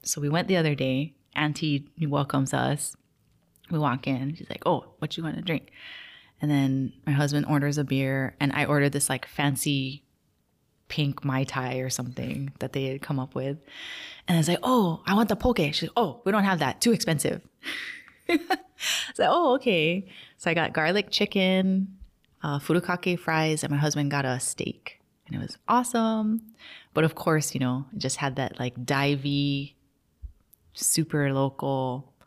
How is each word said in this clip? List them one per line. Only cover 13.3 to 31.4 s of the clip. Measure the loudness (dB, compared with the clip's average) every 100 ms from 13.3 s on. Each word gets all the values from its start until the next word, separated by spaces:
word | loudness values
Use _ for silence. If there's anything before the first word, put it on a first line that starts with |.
with. | -6 -6 -8 -12 -18 -16 -16 -16 -10 0
And | 2
I |
was | 2
like, | 0
"Oh, | 2 4 2 0
I | 2
want | 2 2
the | 2
poke." | 2 2
She's | 0 0
like, | -2 0
"Oh, | -2 -2
we | 0
don't | 2
have | 2 2
that. | 0 2
Too | 2
expensive." | 2 2 0 0 -4 -8 _ -10 -10 -10 -14 -20 -10 -2
<laughs> | 0 0 -4 -6 -8 -4 -4 -4
So, | 0 2
"Oh, | 4 4 4
okay." | 2 4 2 0 -4 -14 -20 _
So | 0
I |
got | 2 2
garlic | 2 2 2 0
chicken, | 0 0 2 4 4 4 2 0 -6 -20 _ _ _
uh, | -4 -2
furikake | 2 0 2 -2 -2 -2
fries, | 0 2 2 0
and | 0
my | 0
husband | 2 2 0
got | 0
a | 0 -2
steak. | -4 -4 -6 -8 -14 -18 _ _ -10
And | -8
it |
was | -8 -8 0
awesome. | 0 2 0 2 2 0 -2 -4 -18 -20 -20 -4
But | 0
of | 2
course, | 2 0 2 0
you | 0
know, | 0 -2 -6
it | -6
just | -4 -2
had | -2 -2
that, | -4 -4
like, | -6 -4 -2
divey | 2 2 2 0 0 0 -2 -6 _ _ _ _ _ -18 -18 _ _ _
super | -6 -2 0 0 0 2
local. | 2